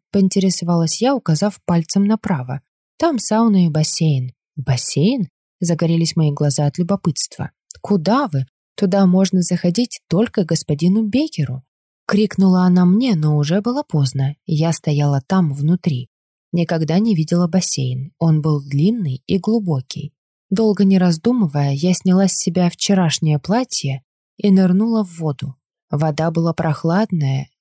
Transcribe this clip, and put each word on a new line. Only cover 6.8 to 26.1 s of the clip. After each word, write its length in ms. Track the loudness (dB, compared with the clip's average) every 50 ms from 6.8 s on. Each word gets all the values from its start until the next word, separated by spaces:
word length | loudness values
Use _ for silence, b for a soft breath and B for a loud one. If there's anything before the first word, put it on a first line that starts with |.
| -2 -2 -2 -2 -2 -2 -2 -2 -4 -6 -6 -10 -12 -12 _ _ _ _ -20 -14 -4
"Куда 460 | -2 0 0 2 2 0 0 0 -2
вы? 180 | -2 -4 -6 -6 _ _ _ _ _
Туда 280 | -2 -2 0 2 4 4
можно 380 | 4 4 4 2 2 2 0 0
заходить 580 | 0 -2 0 0 0 0 0 -2 -4 -4 -10 _ -2
только 360 | 0 0 0 0 0 -2 -2
господину 600 | 0 -2 -4 -2 -4 -4 0 2 2 2 2 0
Беккеру!" 580 | 0 0 0 -2 -2 -2 -4 -4 -4 -6 -10 -12 _ _ _ _ _ _ _ _
крикнула 560 | 0 0 2 2 0 0 2 2 4 4 4 4
она 240 | 4 4 4 4
мне, 280 | 4 4 4 2 2 0
но 220 | 2 2 2 2
уже 240 | 2 0 0 0 -2
было 220 | -2 -2 -4 -4 -4
поздно. 540 | _ 0 0 0 0 0 -2 -2 -4 -4 _ _
Я 260 | -6 -2 0 0 0 0
стояла 480 | -2 -2 -2 0 0 0 0 0 -2 -2
там 260 | 0 0 0 0 0 -2
внутри. 560 | -2 -2 0 0 0 0 -2 -4 -4 -8 -12 _ _ _ _ _ _ _ _ -2
Никогда 460 | -2 -2 0 0 -2 0 0 0 0
не 160 | 2 2 0
видела 320 | 0 0 0 0 0 0
бассейн. 640 | 2 0 0 0 0 -2 -2 -4 -4 -4 -6 -8 -10 _ -2
Он 220 | 0 2 2 2
был 220 | 2 0 -2 -2 -2
длинный 600 | -4 -2 0 2 2 0 0 -2 -4 -6 -8 _
и 120 | -4 -4 -2
глубокий. 760 | -2 0 -2 -2 0 -2 -4 -4 -4 -8 -12 -12 -12 -14 _ _ _ _ _ _ _ -6
Долго 360 | -2 0 2 2 2 2 2
не 120 | 4 4
раздумывая, 760 | 4 4 2 0 0 0 0 0 2 0 0 0 0 0 0 -2
я 200 | 0 0 0 0
сняла 340 | 0 2 2 2 4 2
с 60 | 2 0
себя 380 | 0 -2 -2 0 0 0 0
вчерашнее 680 | 0 -2 -2 0 2 2 2 0 0 0 0 0 0 0
платье 640 | 0 -2 -2 -2 -2 -2 -6 -6 -4 -6 -6 -8 _ _ _ _ _ _ _ _
и 120 | 0 2
нырнула 540 | 4 4 4 4 2 2 0 0 0 -2 -4
в 140 | -4 -6 -8
воду. 380 | -6 -6 -6 -6 -8 -12 -12 _ _ _ _ _ _ -6
Вода 400 | -4 -2 -2 -2